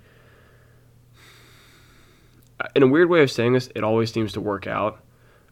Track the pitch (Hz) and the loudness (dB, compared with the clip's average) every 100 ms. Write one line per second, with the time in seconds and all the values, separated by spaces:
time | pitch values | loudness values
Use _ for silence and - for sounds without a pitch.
0 | - - - _ _ _ _ _ _ _ | -20 -20 -20 _ _ _ _ _ _ _
1 | _ - - - - - - - - - | _ -20 -20 -20 -20 -20 -20 -20 -20 -20
2 | - _ _ _ - - - - 131 147 | -20 _ _ _ -20 -12 -4 2 4 4
3 | 175 175 135 - 117 127 123 110 107 113 | 4 4 2 2 0 0 -2 -6 -2 0
4 | 113 117 107 101 98 98 107 107 104 - | -2 -4 -6 -6 -6 -6 -6 -4 -6 -8
5 | _ _ _ _ _ | _ _ _ _ _